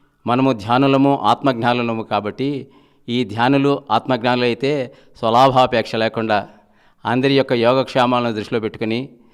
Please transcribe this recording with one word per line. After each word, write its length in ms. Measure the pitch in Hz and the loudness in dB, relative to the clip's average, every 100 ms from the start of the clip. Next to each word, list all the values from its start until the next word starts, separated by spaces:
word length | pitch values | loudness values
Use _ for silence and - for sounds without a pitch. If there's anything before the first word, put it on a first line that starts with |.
| _ _ 113 | _ _ -2
మనము 260 | 123 135 | 0 0
ధ్యానులము, 640 | 117 98 123 139 135 139 139 | -2 0 2 2 2 2 2
ఆత్మజ్ఞానులము 840 | 104 120 139 117 117 123 117 113 | 0 0 0 0 -2 -2 -2 -6
కాబట్టి, 640 | 107 104 104 101 135 143 120 _ _ _ - | -4 -4 -4 -6 -6 -6 -12 _ _ _ -8
ఈ 140 | 120 | -6
ధ్యానులు, 600 | 117 107 123 139 139 139 - | -2 2 4 4 2 0 0
ఆత్మజ్ఞానులు 540 | 110 127 127 123 123 123 | -2 0 0 0 2 0
అయితే 480 | 117 135 147 120 - - - | 0 -2 -2 -6 -12 -20 -6
స్వలాభాపేక్ష 800 | 113 117 135 131 127 120 110 113 | 2 4 6 4 2 2 -2 -2
లేకుండా 540 | 110 113 113 104 95 - _ _ _ _ 101 | -2 -2 -2 -2 -4 -14 _ _ _ _ -4
అందరి 320 | 123 135 139 | 0 2 0
యొక్క 160 | 127 | 0
యోగక్షేమాలను 800 | 123 117 131 123 135 123 123 120 | 2 2 2 0 0 0 0 -2
దృష్టిలో 260 | 107 101 120 | -6 -6 -6
పెట్టుకుని, 500 | 107 - 113 117 135 - _ | -6 -6 -4 -4 -6 -16 _